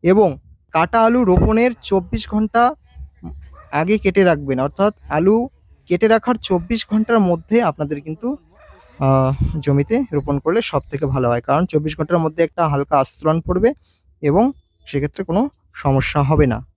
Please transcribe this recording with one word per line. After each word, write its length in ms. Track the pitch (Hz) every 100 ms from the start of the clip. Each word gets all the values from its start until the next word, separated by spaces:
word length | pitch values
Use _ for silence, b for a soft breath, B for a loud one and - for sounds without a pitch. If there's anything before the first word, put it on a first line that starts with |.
এবং 360 | 170 196 196 135 _ - _
কাটা 280 | 160 170 233
আলু 200 | 226 240
রোপণের 480 | 220 180 - 220 247 233
চব্বিশ 480 | - 196 180 226 -
ঘন্টা 460 | 214 214 233 247 302 _ - - _ 165 - - - -
আগে 260 | 143 165 214
কেটে 260 | 196 185
রাখবেন, 360 | 180 156 139 131
অর্থাৎ 340 | 139 - 202 - -
আলু 400 | 147 180 220 254 _ _ _ _
কেটে 200 | 175 220
রাখার 280 | 220 240 233
চব্বিশ 520 | - 185 175 226 -
ঘন্টার 320 | 214 214 233
মধ্যে 420 | 190 170 - 226
আপনাদের 400 | 240 - 147 147
কিন্তু, 360 | 151 156 233 285 _ _ - - _ -
আহ, 600 | 135 135 131 135 - 156
জমিতে 460 | 143 139 143 233 262
রোপণ 260 | 147 135 143
করলে 220 | 156 202
সব 200 | - 143 -
থেকে 140 | 143 151
ভালো 220 | 131 123
হয়, 140 | 120
কারণ 240 | - 139 185
চব্বিশ 320 | 156 156 151
ঘন্টার 220 | 156 175
মধ্যে 240 | 160 156
একটা 240 | 165 - 160
হালকা 320 | 143 143 147
আস্তরণ 420 | 135 - 156 165
পড়বে 320 | - 180 220 294 _ _ _ _
এবং 300 | 151 160 247 - _ _ -
সেক্ষেত্রে 380 | 143 147 -
কোনো 260 | 190 180 277 _ _
সমস্যা 480 | - 143 135 - 151
হবে 260 | 139 156 139
না। 200 | 113 131